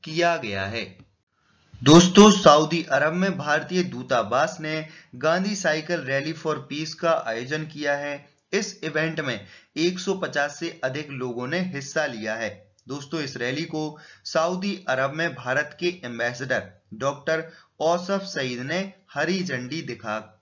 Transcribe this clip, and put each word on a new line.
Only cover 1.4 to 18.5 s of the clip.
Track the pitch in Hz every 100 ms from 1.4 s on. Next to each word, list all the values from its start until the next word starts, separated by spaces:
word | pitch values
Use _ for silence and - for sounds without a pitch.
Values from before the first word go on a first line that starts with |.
| _ _ _ -
दोस्तों, | 120 160 185 202 208
सऊदी | 202 170 147 156 170
अरब | - 139 151
में | 175 190 147
भारतीय | 147 151 - 180 170
दूतावास | 123 123 127 104 123 160 180
ने | 156 156 156 - - 127
गांधी | 151 175 196 208
साइकिल | 170 156 160 175
रैली | 135 135 151 156
for | 160 147 131
पीस | 143 156
का | - 170 160 -
आयोजन | 113 127 156 156
किया | 151 147 143
है। | 143 143 - _ _
इस | 196 214 -
इवेंट | 156 151 160 160
में | 139 107 95 - _ -
एक | 170 180
सौ | - 190
पचास | 165 143 143 143
से | 170 156
अधिक | 131 135 151
लोगों | 139 127 120 123
ने | 170 185
हिस्सा | 139 135 156 147
लिया | 117 107 110
है। | 110 104 - _ -
दोस्तों, | 143 139 165
इस | 139 -
रैली | 120 139 165
को | 156 151 151 - - -
सऊदी | 160 165 185 202 202 -
अरब | 127 139
में | 151 165 131
भारत | 123 135 151 -
के | 175 180 120
एम्बेसडर | 117 120 127 135 123 92 - _ 110
डॉक्टर | 135 139 - 160 160 - _ _
औसफ | 156 175 185 196 190
सईद | 160 131